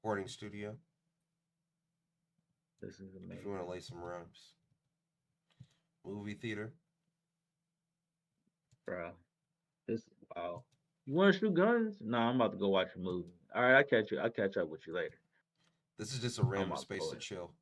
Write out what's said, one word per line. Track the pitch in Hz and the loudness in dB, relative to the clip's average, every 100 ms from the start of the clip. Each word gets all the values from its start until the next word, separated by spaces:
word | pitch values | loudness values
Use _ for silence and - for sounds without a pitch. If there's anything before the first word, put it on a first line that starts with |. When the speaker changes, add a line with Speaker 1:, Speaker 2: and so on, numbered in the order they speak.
Speaker 1:
Recording | 110 101 98 | 0 -2 -4
studio. | - 104 104 104 120 _ _ _ _ _ _ _ _ _ _ _ _ _ _ _ _ _ _ _ _ | -10 -12 -10 -10 -12 _ _ _ _ _ _ _ _ _ _ _ _ _ _ _ _ _ _ _ _
Speaker 2:
This | 101 | -16
is | - 95 | -14 -18
Speaker 1:
If | 95 90 92 | -16 -16 -12
you | 101 | -10
wanna | 98 | -8
Speaker 2:
amazing. | 87 | -8
Speaker 1:
lay | 90 | -10
some | - 87 | -12 -12
rhymes. | 87 87 85 - - _ _ _ _ _ _ _ _ _ _ _ - _ _ _ | -10 -10 -12 -20 -20 _ _ _ _ _ _ _ _ _ _ _ -20 _ _ _
Movie | - 104 104 | -12 -8 -8
theater. | 104 117 104 110 - _ _ _ _ _ _ _ _ _ _ _ _ _ _ _ _ _ _ _ _ - | -6 -6 -6 -8 -12 _ _ _ _ _ _ _ _ _ _ _ _ _ _ _ _ _ _ _ _ -10
Speaker 2:
Bro, | 90 85 87 _ _ _ _ _ _ - | -8 -8 -12 _ _ _ _ _ _ -6
this, | 113 _ _ - | -6 _ _ -14
wow. | - 87 87 - _ _ _ - | -8 -8 -8 -12 _ _ _ -2
You | |
wanna | 147 196 | 6 6
shoot | 196 214 | 6 4
guns? | 170 208 240 220 202 | 4 4 4 0 -4
Nah, | 107 120 117 | -2 2 4
I'm | 127 | 4
about | 110 | 2
to | 98 | 2
go | 98 | 4
watch | 95 92 90 | 4 2 -2
a | |
movie. | 92 90 85 - _ | -4 -4 -6 -14 _
All | 107 | 2
right, | 123 131 | 8 8
I'll | |
catch | 143 117 107 | 8 4 2
you, | - | 0
I'll | 120 | -2
catch | - 98 98 | 0 0 0
up | 80 | -4
with | 80 - | -6 -6
you | |
later. | 87 78 - _ _ _ _ _ _ _ - | -4 -4 -8 _ _ _ _ _ _ _ -12
Speaker 1:
This | 110 | -8
is | 131 | -4
just | 117 - | -4 0
a | |
Speaker 2:
I'm | - | 0
Speaker 1:
random | 98 92 | 2 -2
Speaker 2:
about | 71 | -4
to | |
Speaker 1:
space | - 98 | -4 -4
Speaker 2:
go | 80 | -4
Speaker 1:
to | |
Speaker 2:
in. | - | -6
Speaker 1:
chill. | - 95 87 - | -8 -8 -10 -16